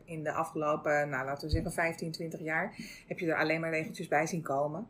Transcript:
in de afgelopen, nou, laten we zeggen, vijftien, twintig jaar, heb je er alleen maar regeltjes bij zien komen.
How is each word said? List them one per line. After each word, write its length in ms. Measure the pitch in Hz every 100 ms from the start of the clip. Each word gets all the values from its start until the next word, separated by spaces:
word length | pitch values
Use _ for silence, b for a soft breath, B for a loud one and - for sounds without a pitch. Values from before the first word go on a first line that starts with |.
in 180 | - 160
de 100 | 151
afgelopen, 760 | - 160 160 151 151 151 147 147
nou, 160 | 131
laten 220 | 135 139 156
we 60 |
zeggen, 200 | 156 165
vijftien, 400 | 160 165 165 170
twintig 280 | 160 165 160
jaar, 340 | 156 160 202 B B B B
heb 120 | 175
je 80 | 170
er 120 | 156
alleen 220 | 156 160
maar 100 | 165
regeltjes 380 | 160 160 - 165
bij 180 | 143 160
zien 160 | 170
komen. 440 | 151 139 147 160